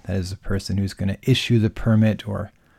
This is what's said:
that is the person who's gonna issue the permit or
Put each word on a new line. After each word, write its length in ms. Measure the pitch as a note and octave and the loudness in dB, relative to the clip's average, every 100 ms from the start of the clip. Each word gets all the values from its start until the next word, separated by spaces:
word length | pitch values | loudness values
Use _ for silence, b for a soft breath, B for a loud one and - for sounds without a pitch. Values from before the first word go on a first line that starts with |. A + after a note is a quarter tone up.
| - | -6
that 100 | F#2+ | -4
is 140 | F2+ | -4
the 60 | G2 | -8
person 400 | - G2 - F#2+ | -4 -4 -2 -2
who's 160 | G2 | -2
gonna 240 | - G2 F#2 | -2 -4 -2
issue 360 | - B2+ - A#2+ | 0 0 2 2
the 100 | G#2+ | 2
permit 580 | - A2+ A2 A2 G#2 G#2+ | 0 2 4 4 2 -4
or 240 | G2 F#2+ b b | -8 -8 b b